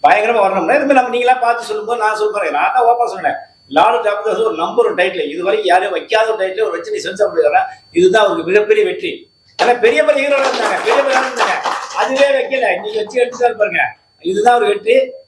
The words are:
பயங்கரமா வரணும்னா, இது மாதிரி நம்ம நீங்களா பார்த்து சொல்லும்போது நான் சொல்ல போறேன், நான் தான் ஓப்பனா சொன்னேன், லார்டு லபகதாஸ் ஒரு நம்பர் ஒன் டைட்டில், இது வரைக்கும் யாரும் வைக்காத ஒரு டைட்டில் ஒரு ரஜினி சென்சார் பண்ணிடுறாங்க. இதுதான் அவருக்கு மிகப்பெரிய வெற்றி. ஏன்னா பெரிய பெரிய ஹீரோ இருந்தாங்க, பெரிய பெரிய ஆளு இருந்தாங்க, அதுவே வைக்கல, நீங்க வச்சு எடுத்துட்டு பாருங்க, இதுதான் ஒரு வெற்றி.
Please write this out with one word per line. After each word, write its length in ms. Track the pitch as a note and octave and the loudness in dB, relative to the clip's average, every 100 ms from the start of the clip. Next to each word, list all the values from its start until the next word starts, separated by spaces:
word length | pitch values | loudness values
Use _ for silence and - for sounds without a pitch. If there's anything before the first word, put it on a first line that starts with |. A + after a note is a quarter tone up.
பயங்கரமா 360 | D3 G3 G#3+ A#3 | 4 4 2 2
வரணும்னா, 340 | F#3+ F#3+ E3 C#4 | 2 0 0 0
இது 100 | C#4 | 4
மாதிரி 140 | C4+ | 2
நம்ம 140 | B3 A#3+ | 2 0
நீங்களா 200 | B3 - | 2 2
பார்த்து 300 | A#3 A#3+ - | 2 -2 -4
சொல்லும்போது 320 | G#3+ G#3 A#3+ | -8 -4 -2
நான் 160 | G#3+ G#3 | -2 0
சொல்ல 140 | G#3+ | -2
போறேன், 220 | G3+ E3 C#3+ | -2 -4 0
நான் 180 | F3+ | 0
தான் 120 | A#3 A#3 | 2 2
ஓப்பனா 240 | A#3+ A#3 | 2 0
சொன்னேன், 260 | F#3+ D#3 B2 - _ _ | -2 -4 -6 -12 _ _
லார்டு 280 | C#3 G#3 A#3+ | 2 4 2
லபகதாஸ் 480 | G#3 G#3 A3 F#3+ - | 0 -2 -2 0 -2
ஒரு 100 | D#3 | -2
நம்பர் 300 | F3+ A#3+ A3 | -4 0 0
ஒன் 100 | - | 2
டைட்டில், 300 | F#3 F3+ D3 | -2 -2 -6
இது 120 | D#3 | -4
வரைக்கும் 280 | F3+ G#3+ F#3+ | -2 -2 2
யாரும் 220 | F3+ G3 | 2 2
வைக்காத 340 | F3+ - A3 A3+ | -6 -2 0 0
ஒரு 120 | G#3+ | 0
டைட்டில் 240 | F#3+ F#3+ G#3 | -4 -2 -4
ஒரு 100 | E3 | -4
ரஜினி 240 | - - | -6 -8
சென்சார் 280 | F3 G3 G#3 | -8 -2 -2
பண்ணிடுறாங்க. 320 | D#3+ D3 D3 D3+ - _ | 2 2 2 0 -10 _
இதுதான் 300 | E3 F#3 A3 | 2 4 4
அவருக்கு 260 | G3+ E3 D#3+ | 2 0 0
மிகப்பெரிய 340 | G3+ G#3+ G#3+ F#3 | 0 2 2 2
வெற்றி. 260 | F3+ E3+ C3 - _ _ - | -2 -8 -10 -16 _ _ -2
ஏன்னா 140 | G#3+ A#3+ | 0 4
பெரிய 200 | A3 D4 | 2 4
பெரிய 180 | D4+ C#4+ | 2 2
ஹீரோ 140 | C#4 C#4 | 2 0
இருந்தாங்க, 380 | C4+ A#3+ G#3+ F#3+ | 0 -2 -2 -2
பெரிய 200 | - C4 | 0 0
பெரிய 220 | C#4 C4 | 2 0
ஆளு 80 | C4 | -2
இருந்தாங்க, 280 | A#3+ - - - - - F3+ | -2 -2 -2 -4 -8 -8 -4
அதுவே 320 | G#3+ C4+ C#4 | -2 2 2
வைக்கல, 380 | C4+ A#3 C4 A3+ F3+ | 2 -2 -2 -2 -2
நீங்க 200 | G#3 G#3+ | -4 -6
வச்சு 240 | G#3+ B3 | -4 -2
எடுத்துட்டு 380 | A#3+ B3 A#3+ A3+ | -2 0 -2 0
பாருங்க, 220 | G#3 E3+ C#3 - _ _ | -2 0 -4 -6 _ _
இதுதான் 340 | E3 G3 A3+ A#3+ | -6 0 2 2
ஒரு 100 | G#3 | 2
வெற்றி. 280 | G3+ A3 C4 C4 - | -2 2 0 0 -8